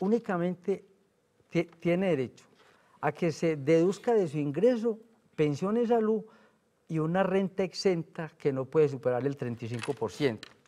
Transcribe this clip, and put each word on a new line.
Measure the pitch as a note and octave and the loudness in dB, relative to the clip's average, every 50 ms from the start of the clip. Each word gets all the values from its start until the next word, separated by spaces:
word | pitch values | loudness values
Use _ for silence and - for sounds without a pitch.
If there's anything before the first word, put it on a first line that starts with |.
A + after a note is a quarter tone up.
únicamente | F#3 G3 A3+ A#3 A#3 - F#3+ F3 E3+ F3+ F3+ F3+ - G#3 F#3+ - - _ _ _ _ _ _ _ _ _ _ _ _ _ | -2 0 0 0 0 -2 -2 -2 -2 -2 -4 -4 -4 -4 -6 -6 -8 _ _ _ _ _ _ _ _ _ _ _ _ _
ti-, | - E3 E3+ - - - | -2 -2 -2 -2 -6 -6
tiene | - E3+ F3 F3+ G3 F#3+ | -2 0 0 2 2 0
derecho | D#3+ C3 B2+ G#2+ - - - _ _ _ _ _ _ _ _ _ _ _ | 0 0 -2 -4 -8 -14 -20 _ _ _ _ _ _ _ _ _ _ _
a | - - - | -4 -4 -2
que | - F#3 E3 | 0 -2 -2
se | D3 - F3 E3 D#3 | -2 0 -2 -2 -2
deduzca | D3 C3+ C#3+ E3 E3 E3+ F#3+ F#3+ - - A#3+ A#3 | 0 2 2 4 4 4 2 0 -2 0 2 2
de | G#3+ F#3 | 2 2
su | D3+ C3+ D3+ | 0 -2 -2
ingreso | C#3+ C#3+ C3+ D3+ G3 B3+ B3+ A3+ G#3+ A#3 G#3 A3 - - _ _ _ _ _ | -2 -2 0 2 2 2 2 2 0 -2 -4 -4 -8 -18 _ _ _ _ _
pensión | - D#3 D3+ C#3+ C3+ F3+ G3 G#3+ | 0 0 0 0 0 -2 -2 0
y | A#3+ A#3+ | 0 2
salud | G#3+ A#3+ A#3 A3 G#3+ A3 G#3+ A3 - - - _ _ _ _ _ _ _ _ _ - | 2 2 2 2 2 0 0 -2 -8 -14 -20 _ _ _ _ _ _ _ _ _ -6
y | D#3+ D#3+ | -4 -2
una | D3+ D#3+ E3+ F#3+ G3 | -2 0 0 0 0
renta | F#3 F#3 G3 G3 F#3 - - F#3+ | 2 0 0 -2 -2 -2 -4 -4
exenta | F3 - - - G3 F#3 E3 D#3 - - - E3 D3+ - | -4 -4 -2 0 0 0 0 -2 -6 -10 -12 -12 -12 -12
que | - - D3 C3+ | -4 -2 -2 -2
no | C3 C3 | -2 -4
puede | B2+ - D#3+ D3+ C#3 | 0 2 2 2 2
superar | C3+ B2 - B2+ B2 A#2+ B2+ | 2 0 -2 0 0 0 0
el | C#3 C#3 | -2 -2
treinta | - C3 B2 A#2 A2 A#2+ | -4 -4 -6 -6 -6 -6
y | A2 | -8
cinco | A#2+ A#2 G#2+ - C3+ | -8 -6 -6 -6 -4
por | - A2+ G#2 | -4 -6 -6
ciento. | - - D3 C3 A2 G#2 - - - _ _ | -2 0 0 0 0 -2 -6 -16 -20 _ _